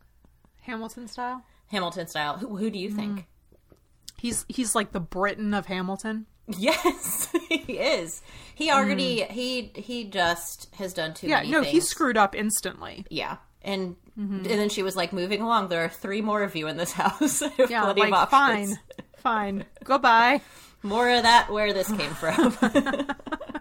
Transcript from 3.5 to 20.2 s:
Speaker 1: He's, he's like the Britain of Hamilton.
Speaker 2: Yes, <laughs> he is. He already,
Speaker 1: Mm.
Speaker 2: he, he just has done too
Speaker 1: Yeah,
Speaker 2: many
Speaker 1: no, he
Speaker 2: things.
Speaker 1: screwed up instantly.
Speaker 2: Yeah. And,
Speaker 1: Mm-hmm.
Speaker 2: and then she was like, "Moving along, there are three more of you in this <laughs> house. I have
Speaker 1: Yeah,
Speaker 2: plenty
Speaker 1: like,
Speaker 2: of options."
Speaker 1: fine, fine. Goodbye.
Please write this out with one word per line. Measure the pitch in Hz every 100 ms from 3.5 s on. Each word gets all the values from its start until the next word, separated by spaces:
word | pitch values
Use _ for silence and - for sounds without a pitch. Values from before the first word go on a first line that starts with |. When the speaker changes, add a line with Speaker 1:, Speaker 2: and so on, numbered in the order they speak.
| _ _ _ _ _ - -
Speaker 1:
He's, | 240 214 -
he's | - 226
like | 226 208
the | 196
Britain | 165 185 202 196 208
of | 208 190
Hamilton. | 185 185 196 220 220 220 _ -
Speaker 2:
Yes, | 180 240 320 349 - - - - 339
<laughs> | -
he | 320 285 196
is. | 247 247 165 - - - -
He | - 311
already, | 277 208 190 175 202
Speaker 1:
Mm. | -
Speaker 2:
he, | 220 254 254 208
he | - 214 240
just | 202 190 170 170 - - - -
has | 190
done | 175 160
too | 160 -
Speaker 1:
Yeah, | 285
Speaker 2:
many | 220
Speaker 1:
no, | 311
he | 269
Speaker 2:
things. | 311 -
Speaker 1:
screwed | - 285 220
up | 196
instantly. | - 214 - 190 - - - -
Speaker 2:
Yeah. | 147 90 151 - _
And, | - 196 185 175 _ -
Speaker 1:
Mm-hmm. | 202 196
Speaker 2:
and | 190
then | 208 208
she | 208
was | 190 185
like, | 175
"Moving | 185 180 202
along, | 226 233 190
there | 170
are | 165
three | - 196 208
more | 214 208
of | 202 165
you | 151
in | 156
this | 175
<laughs> | 190
house. | 190 - 294 -
I | 294
have | 269 247
Speaker 1:
Yeah, | 233
Speaker 2:
plenty | 202 196
Speaker 1:
like, | 208
Speaker 2:
of | 185 185
options." | 277 277 214 202 196
Speaker 1:
fine, | - - - -
fine. | 254 220 202 196 - -
Goodbye. | - 269 254 226